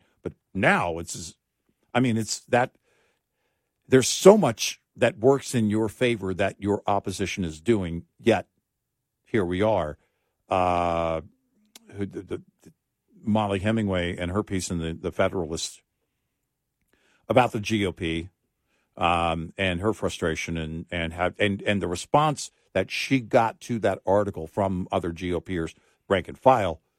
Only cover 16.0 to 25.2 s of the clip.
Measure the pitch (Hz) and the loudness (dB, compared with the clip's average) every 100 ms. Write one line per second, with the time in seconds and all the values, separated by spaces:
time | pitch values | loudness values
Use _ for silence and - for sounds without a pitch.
16 | _ _ _ _ _ _ _ _ _ _ | _ _ _ _ _ _ _ _ _ _
17 | _ _ - 110 120 117 101 110 95 82 | _ _ 0 2 4 0 -2 0 0 -2
18 | 85 82 92 _ _ _ _ _ _ - | -4 -4 -6 _ _ _ _ _ _ -4
19 | 85 85 85 82 80 - 95 87 107 101 | 0 2 0 -2 -6 -4 -4 -2 -2 -2
20 | 95 - 85 80 - 82 80 80 80 87 | -4 -4 -4 -4 -6 -6 -6 -8 -8 -6
21 | 82 85 90 - 104 98 104 101 87 90 | -6 -2 -4 0 -2 -2 -2 -2 -2 -4
22 | - 147 151 139 - _ _ 92 95 - | 0 2 2 -2 -8 _ _ -4 -4 -4
23 | - 135 110 127 113 - - 117 101 95 | -2 -2 2 2 2 -2 -8 -2 -2 -2
24 | - 101 101 87 80 - 98 92 92 98 | 2 2 2 -4 -6 -2 -2 -2 -2 -2
25 | 87 85 | -2 -6